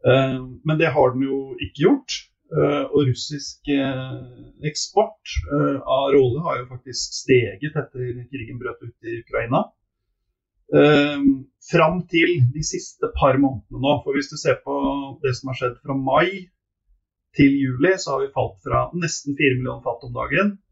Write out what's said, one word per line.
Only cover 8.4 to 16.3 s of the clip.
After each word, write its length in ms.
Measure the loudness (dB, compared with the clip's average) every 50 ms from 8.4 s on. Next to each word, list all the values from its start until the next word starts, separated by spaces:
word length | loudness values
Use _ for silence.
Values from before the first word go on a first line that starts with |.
| -12 -10 -12 -10
brøt 240 | -10 -10 -10 -10 -16
ut 100 | -18 -18 _ _
i 140 | -12 -10 -10 -10
Ukraina. 400 | _ -6 -4 -2 0 0 -2 -2 -2 _ _ _ _ _ _ _ _ _ _ _ _ _ _ _ _ _ _ _ _
Eh, 520 | 4 6 6 8 6 6 4 2 0 2 2 2 2 2 -2 _ _ _ _ 0
fram 280 | 2 4 4 4 2 -2 -6 -2
til 240 | 0 2 2 2 4 4 2 2
de 120 | 2 -2 -6
siste 440 | -6 -6 -8 -10 -12 -8 _ -6 -4 0 2
par 160 | 4 4 4 4
månedene 400 | 2 2 0 -4 -12 _ -8 -4 0
nå, 80 | 0 0 0 -2
for 120 | -2 -2
hvis 160 | -2 -4 -4
du 60 | -10 -4
ser 180 | 0 0 0 0 _
på 120 | -6 -4 -2 -2 -2 -4 -4 -6 -10 -12 -4 -4
det 120 | -4 -4
som 160 | -4 -6 -8
har 80 | -8 -4
skjedd 160 | -4 -6 -6 -6 _
fra 120 | -6 -4
mai 520 | -4 -2 2 2 2 2 2